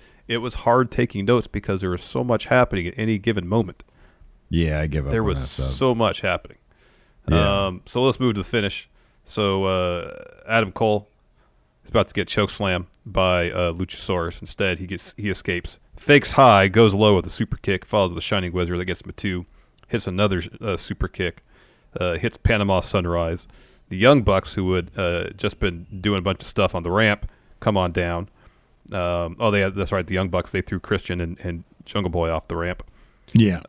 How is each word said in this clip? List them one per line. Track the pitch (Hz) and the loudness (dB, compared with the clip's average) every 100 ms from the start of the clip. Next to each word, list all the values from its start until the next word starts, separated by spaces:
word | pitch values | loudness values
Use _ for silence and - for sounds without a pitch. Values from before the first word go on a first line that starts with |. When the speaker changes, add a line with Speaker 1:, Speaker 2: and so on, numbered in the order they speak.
| - _ - | -20 _ -8
Speaker 1:
It | 117 | -6
was | 120 - | -6 -4
hard | - 123 123 | 2 2 2
taking | - 120 101 98 | 0 -2 -2 2
notes | 123 - | 2 0
because | 110 - 98 | -6 -4 -4
there | 95 | -2
was | 87 | -4
so | - 127 | -6 -6
much | 123 110 - | -2 -2 2
happening | 127 123 98 85 | 2 2 0 -6
at | - | -4
any | 110 107 | -2 -2
given | 113 104 87 | 0 -2 0
moment. | 113 98 - - _ - _ - _ _ | 0 -2 -6 -20 _ -20 _ -20 _ _
Speaker 2:
Yeah, | 80 82 76 | 0 0 0
I | 78 | -2
give | 76 69 | -2 -2
up | |
Speaker 1:
There | 71 | -2
Speaker 2:
on | - | 0
Speaker 1:
was | 69 | -2
Speaker 2:
that | 65 | -4
stuff. | - 67 | -6 -6
Speaker 1:
so | 65 131 | -2 0
much | 117 107 - | 2 0 0
happening. | 98 87 - - _ _ _ _ _ _ - | -4 -4 -6 -20 _ _ _ _ _ _ 0
Speaker 2:
Yeah. | 80 101 98 98 | 2 4 2 -2
Speaker 1:
Um, | 90 - | -4 -6
so | 123 | 0
let's | 131 120 | 2 2
move | 127 101 | 0 -2
to | |
the | 92 | -2
finish. | 117 101 - - _ _ _ - | 0 0 -4 -12 _ _ _ -10
So, | - 101 95 95 | -4 0 0 0
uh, | 92 90 87 - 50 - - - | 0 0 -4 -8 -14 -18 -18 -2
Adam | 113 104 | 0 0
Cole | - 113 104 101 _ _ _ _ _ _ _ | 0 0 0 -2 _ _ _ _ _ _ _
is | - | -2
about | 113 - | 0 0
to | - | -2
get | 92 | -2
chokeslammed | - 101 - 101 90 85 _ - | 0 -2 -2 -2 -2 -4 _ -6
by, | 98 92 90 85 | 0 2 2 0
uh, | 90 87 | -2 -2
Luchasaurus. | 85 92 - - 90 85 - | -2 -6 -8 -4 -2 -4 -8
Instead, | - - 98 87 | -14 -4 -2 -2
he | 92 | -6
gets, | 90 - - | -10 -12 -8
he | 101 | -6
escapes, | 90 - 90 - - _ - | -6 -4 -6 -8 -14 _ -6
fakes | - 143 - | 4 6 6
high, | - 131 101 98 | 6 8 8 8
goes | 110 110 98 | 8 6 6
low | 107 98 | 6 6
with | 87 | 2
a | |
super | - 110 - | -4 -6 -4
kick, | - 95 - | -2 -4 0
follows | 107 92 | 0 0
with | 87 | -2
a | |
Shining | - 104 90 | -4 -2 -2
Wizard | 90 87 87 | -2 -2 -2
that | 92 | -4
gets | 85 | -8
him | - | -10
a | |
two, | - 104 90 85 _ _ _ _ | -8 -6 -6 -8 _ _ _ _
hits | 117 101 | -6 -4
another, | 92 104 92 80 - | 0 2 0 -4 -8
uh, | 110 87 | -6 -6
super | - - 95 | -6 -6 -6
kick, | - 87 - _ _ _ _ _ - | -4 -6 -6 _ _ _ _ _ -6
uh, | 90 82 | -4 -2
hits | 117 - | -4 -4
Panama | - 110 101 95 | 0 0 2 2
Sunrise. | - 101 87 85 85 85 - - - _ _ | 0 -2 0 -2 -2 -4 -10 -20 -20 _ _
The | 92 | 2
Young | 117 143 | 6 6
Bucks, | 104 95 - | 6 2 0
who | - 92 | -2 0
had, | 92 85 - | 0 -2 -4
uh, | 90 85 92 - | -2 -2 -6 -6
just | 107 - | -6 -2
been | 101 85 87 98 | -4 -4 -10 -6
doing | 101 98 | -2 0
a | |
bunch | 90 92 | 0 -4
of | - | -4
stuff | - 95 | 0 0
on | 92 | 0
the | 85 | -2
ramp, | 95 110 104 - - _ _ | 2 2 0 -4 -14 _ _
come | - 101 | 0 2
on | 90 | 0
down. | 85 87 85 98 _ - _ _ _ - | 0 -2 -4 -8 _ -20 _ _ _ -10
Um, | 95 87 87 85 87 | -4 -2 -2 -4 -2
oh, | 117 | 0
they | 101 | 2
had, | 95 98 | 0 0
that's | 90 | -2
right, | 101 82 | -2 -2
the | 92 | -2
Young | 95 | 0
Bucks, | 90 - | -2 -2
they | 98 | -4
threw | - 92 | -4 -6
Christian | - 98 - 90 | -2 -4 -2 -6
and, | 85 87 | -6 -6
and | 90 85 - - - | -8 -10 -12 -20 -8
Jungle | 104 90 | -4 -2
Boy | 85 82 | 0 0
off | 80 - | -2 -4
the | 85 | -6
ramp. | 87 90 - - _ _ - | -6 -6 -12 -20 _ _ 0
Speaker 2:
Yeah. | 117 107 85 | 4 4 2